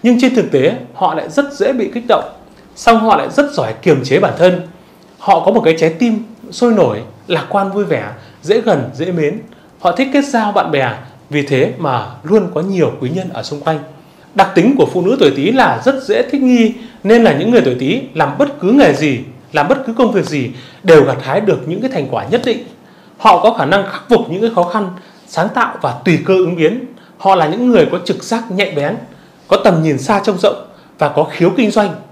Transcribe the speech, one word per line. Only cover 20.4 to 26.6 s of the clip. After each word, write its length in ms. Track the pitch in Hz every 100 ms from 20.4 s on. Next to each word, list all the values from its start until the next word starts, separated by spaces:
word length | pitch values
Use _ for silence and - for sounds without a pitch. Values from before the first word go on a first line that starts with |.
| 117 - - -
đều 200 | 185 160
gặt 140 | 135 127
hái 200 | 131 165
được 260 | 208 139 156
những 140 | 185
cái 100 | 254
thành 160 | 196 135
quả 140 | 113 98
nhất 160 | 233 254
định. 180 | - - - - - _ _
Họ 260 | 214 190
có 100 | 143 -
khả 80 | 139
năng 180 | 196
khắc 200 | 196 - -
phục 200 | 240 -
những 120 | 175
cái 100 | 226 185
khó 80 |
khăn, 260 | 175 220 190 180 - - -
sáng 220 | - 190
tạo 280 | 247 220 -
và 140 | 135 120 190
tùy 140 | 160 -
cơ 80 |
ứng 220 | 185 175
biến. 300 | 170